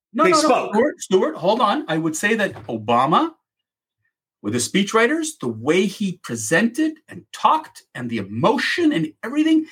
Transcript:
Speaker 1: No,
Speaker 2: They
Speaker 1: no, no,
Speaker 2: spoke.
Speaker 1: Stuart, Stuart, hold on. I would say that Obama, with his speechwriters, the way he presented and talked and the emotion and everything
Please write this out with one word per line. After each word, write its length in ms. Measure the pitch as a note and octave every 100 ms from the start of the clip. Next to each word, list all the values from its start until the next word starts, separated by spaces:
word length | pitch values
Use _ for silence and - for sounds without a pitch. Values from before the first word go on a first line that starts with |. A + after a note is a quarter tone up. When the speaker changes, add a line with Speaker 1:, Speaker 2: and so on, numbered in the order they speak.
| _
Speaker 1:
No, 120 | A#3
Speaker 2:
They 60 | E4
Speaker 1:
no, 60 | D#4+
no, 60 |
Speaker 2:
spoke. 320 | D4+ A3 -
Speaker 1:
Stuart, 260 | G#3 C#4+ -
Stuart, 360 | - F#3+ C4+ D#4
hold 240 | E3+ A3+
on. 240 | G#3+ B3+ -
I 100 | D#3+
would 180 | D#3+ D#3
say 180 | G#3
that 200 | A3 G3 - -
Obama, 680 | A#2 G#2+ A#2+ C3+ G3 D#4+ - _ _ _ _ _ _ _ _ _ _
with 120 | G#2
his 140 | A#2+ -
speechwriters, 680 | F#3+ G3+ A3 A#3+ D#4+ D#4 -
the 80 | B2+
way 380 | A2 A#2+ F3+ G3+
he 320 | - G3 E3+
presented 680 | - A#2 A2 E3 A#3 C4+ D#4 D#4 -
and 160 | F3 -
talked 520 | - - D#4 - - -
and 160 | - B2
the 80 | A#2
emotion 760 | F#2+ G#2+ E3+ B3+ - - D#4+
and 160 | C#4+ D#3 -
everything 440 | A3+ C#4+ D#4+ D#4+ D#4